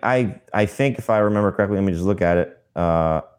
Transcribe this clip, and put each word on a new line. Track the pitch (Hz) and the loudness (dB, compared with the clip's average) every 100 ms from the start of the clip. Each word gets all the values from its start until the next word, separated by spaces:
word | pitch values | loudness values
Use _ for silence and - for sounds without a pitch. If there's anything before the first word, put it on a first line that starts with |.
I, | 113 127 110 - - | -2 0 -2 -6 -6
I | 104 104 | -2 -2
think | - 107 - | 0 -2 -2
if | - | 0
I | 110 | 2
remember | 104 104 101 | 2 2 0
correctly, | 90 101 98 | 0 0 0
let | 98 | 0
me | |
just | 85 | 0
look | 92 98 | -2 0
at | 87 87 | 2 2
it. | 71 - _ - | 0 -6 _ -4
Uh, | 85 82 80 78 - | 0 2 0 -2 -6